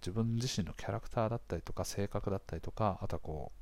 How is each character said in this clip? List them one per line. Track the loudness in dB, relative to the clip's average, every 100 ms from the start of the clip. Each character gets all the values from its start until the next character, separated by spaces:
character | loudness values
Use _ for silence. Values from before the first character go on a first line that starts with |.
自 | -2
分 | 2 2 2
自 | 2 0
身 | 0
の |
キ | -2
ャ | -2
ラ | -2
ク | 0
タ | 2 2
ー |
だ | 0
っ |
た | 0 -2
り |
と | -2
か、 | -2
性 | -2 0 0
格 | 0 2
だ | 0
っ | 0
た |
り | -4
と | -4
か、 | 2 2 2
あ | 0
と | 0
は |
こ | -2 -4 -6 -10